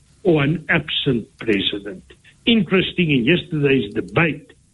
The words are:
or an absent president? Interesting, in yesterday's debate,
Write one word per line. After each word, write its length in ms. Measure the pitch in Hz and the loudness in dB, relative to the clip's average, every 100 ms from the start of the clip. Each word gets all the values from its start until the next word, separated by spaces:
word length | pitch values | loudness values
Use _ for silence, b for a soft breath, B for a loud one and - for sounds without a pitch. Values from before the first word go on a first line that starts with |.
| _ _ | _ _
or 200 | 190 156 | 0 2
an 220 | 139 170 - | 2 -2 -2
absent 580 | 165 - - 143 117 - - | -2 -2 -4 -2 -2 -4 -8
president? 680 | 117 98 92 101 101 90 - - b b - | -2 0 -2 -6 -12 -16 -20 -20 b b 2
Interesting, 680 | 226 - 190 - - 165 | 2 2 0 0 0 0
in 120 | 131 | 2
yesterday's 720 | 117 175 - 156 139 135 104 | 2 0 0 0 2 2 0
debate, 580 | 110 92 147 165 - - - _ | -6 -4 -2 -2 -4 -14 -20 _